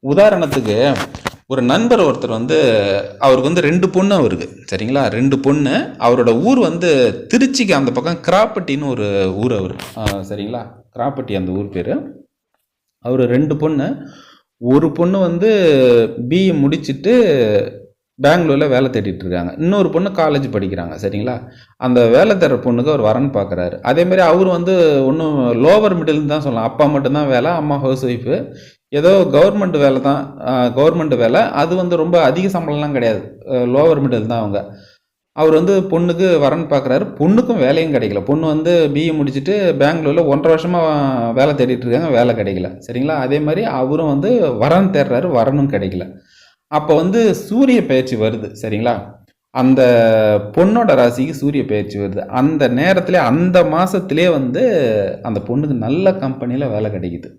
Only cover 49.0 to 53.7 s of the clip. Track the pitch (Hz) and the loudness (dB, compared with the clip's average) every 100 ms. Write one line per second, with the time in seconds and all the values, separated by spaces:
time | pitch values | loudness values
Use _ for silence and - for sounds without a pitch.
49 | - - _ _ _ 127 127 131 127 120 | -8 -20 _ _ _ -2 2 4 6 6
50 | 113 110 107 104 - - 185 226 226 135 | 4 4 4 2 0 0 2 2 2 4
51 | 120 120 135 - 139 143 - 104 98 104 | 2 0 -6 -2 -2 -2 -2 -4 -4 -6
52 | 98 95 95 127 139 156 131 120 170 190 | -6 -6 -6 0 0 2 0 2 2 0
53 | 160 180 127 135 180 175 156 | 2 0 2 2 2 2 2